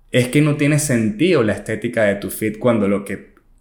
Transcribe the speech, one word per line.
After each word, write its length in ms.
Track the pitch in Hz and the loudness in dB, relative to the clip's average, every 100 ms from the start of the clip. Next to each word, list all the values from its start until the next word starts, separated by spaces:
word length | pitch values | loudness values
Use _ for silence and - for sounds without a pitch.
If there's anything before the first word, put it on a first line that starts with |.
| _ | _
Es 160 | 127 120 | -2 2
que 140 | 147 | 2
no 160 | 151 143 | 2 2
tiene 200 | 143 147 | 2 2
sentido 640 | 143 120 110 107 170 160 | 2 0 0 0 2 2
la 100 | 107 | 2
estética 500 | 101 - 107 120 117 | -2 -4 -6 -4 0
de 120 | 104 98 | 0 0
tu 140 | 98 | -6
feed 300 | - 110 107 | -4 -4 -2
cuando 280 | 123 117 98 | 0 2 2
lo 180 | 98 - | 0 -4
que 280 | 98 - _ _ _ | -12 -14 _ _ _